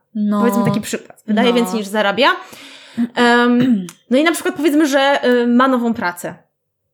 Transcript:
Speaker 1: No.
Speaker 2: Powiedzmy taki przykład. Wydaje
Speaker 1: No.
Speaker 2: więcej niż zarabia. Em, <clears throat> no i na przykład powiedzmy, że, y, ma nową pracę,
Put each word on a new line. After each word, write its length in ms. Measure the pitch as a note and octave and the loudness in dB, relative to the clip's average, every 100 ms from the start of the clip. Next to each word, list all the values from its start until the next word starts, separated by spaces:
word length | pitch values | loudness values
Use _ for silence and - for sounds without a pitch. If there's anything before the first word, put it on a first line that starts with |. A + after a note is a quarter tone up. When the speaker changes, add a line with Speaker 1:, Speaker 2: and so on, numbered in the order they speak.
| _ G#3+ | _ -6
Speaker 1:
No. 240 | G#3 G#3 | -2 0
Speaker 2:
Powiedzmy 260 | A#3 - A3 | 0 0 0
taki 160 | G#3 | -2
przykład. 420 | - - - - - | -6 -10 -12 -14 -4
Wydaje 220 | G#3+ B3 | 0 2
Speaker 1:
No. 60 | A#3+ | 2
Speaker 2:
więcej 240 | G#3+ A3 | 0 -4
niż 80 | G3 | -4
zarabia. 400 | G#3+ G3+ G3 D4+ F#4 - - - - - - A#3 - | -2 0 2 0 0 -8 -20 -20 -20 -12 -6 -4 0
Em, 720 | A#3+ A#3+ A#3+ A#3+ B3+ G#3 F3 | 2 4 4 2 2 0 -2
<clears throat> 220 | - - | -14 -2
no 80 | B3+ | 0
i 60 | |
na 80 | D#4+ | 2
przykład 240 | E4 F#4 - | 0 -4 -2
powiedzmy, 320 | D4+ D4 D#4 | 0 2 2
że, 380 | C#4 C#4 C#4+ B3 | 2 0 0 0
y, 220 | B3 A#3+ | 0 2
ma 200 | A#3+ C4+ | 2 2
nową 260 | B3+ A#3 | 0 -2
pracę, 420 | A3 F3+ F3 E3 F3+ _ _ _ _ _ | -4 -6 -8 -12 -14 _ _ _ _ _